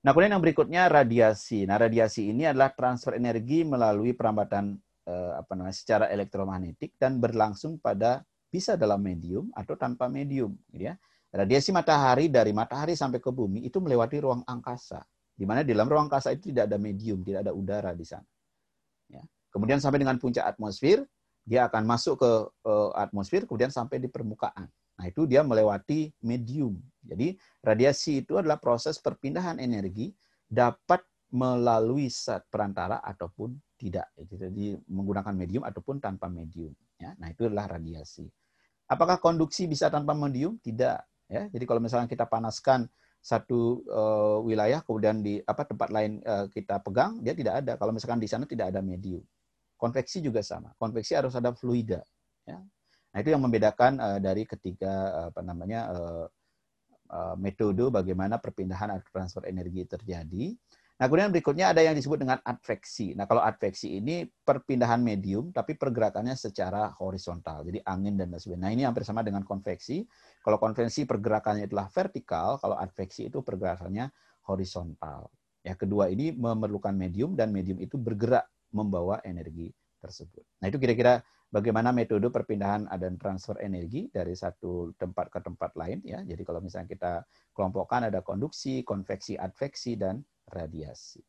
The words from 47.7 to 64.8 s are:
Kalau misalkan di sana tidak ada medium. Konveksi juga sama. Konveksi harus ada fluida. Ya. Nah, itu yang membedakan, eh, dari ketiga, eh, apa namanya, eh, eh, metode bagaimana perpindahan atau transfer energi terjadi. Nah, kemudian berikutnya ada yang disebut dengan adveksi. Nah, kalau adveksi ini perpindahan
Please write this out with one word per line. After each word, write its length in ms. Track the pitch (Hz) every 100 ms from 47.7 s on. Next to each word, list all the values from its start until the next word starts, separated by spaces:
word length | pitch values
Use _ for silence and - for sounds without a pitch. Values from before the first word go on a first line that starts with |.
| 117
Kalau 160 | - 113
misalkan 240 | 123 120
di 80 | 107
sana 160 | 113
tidak 240 | 139 117 95
ada 160 | 95
medium. 400 | 95 90 98 87 - _ _ _ _ _
Konveksi 400 | 120 123 131 190
juga 240 | 151 113
sama. 320 | 101 - - _
Konveksi 400 | 113 113 107 160
harus 160 | 127
ada 240 | 123 120 120
fluida. 480 | 127 120 110 92 - _ _ _
Ya. 160 | - 180 196 _ _ _ _
Nah, 80 | 98
itu 160 | 123
yang 80 | 156
membedakan, 560 | 127 117 107 - 123 135
eh, 200 | 113 101
dari 240 | 95 95 110
ketiga, 460 | 104 95 90 95
eh, 340 | 95 95 82 85
apa 80 | 85
namanya, 380 | 87 87 87 113 110
eh, 360 | 90 85 85 82 _ _ _ _ _ _ _ _
eh, 240 | 85 87 90
metode 480 | 98 95 107 95 127
bagaimana 480 | 110 92 92 98 113
perpindahan 480 | - - 92 92 104
atau 220 | 98 -
transfer 320 | 95 92 92 92
energi 320 | 92 90 90
terjadi. 720 | 90 90 107 87 80 90 147 240 _ _ _
Nah, 140 | _ 127
kemudian 240 | 160 208
berikutnya 400 | 175 151 147 185
ada 80 | 165
yang 160 | 160 151
disebut 240 | 139 147
dengan 160 | 131 131 -
adveksi. 720 | 123 - 107 - - 98 90
Nah, 80 | 98
kalau 160 | 113
adveksi 560 | 110 107 104 92 - 92
ini 320 | 113 170 170
perpindahan 720 | _ - 139 - 131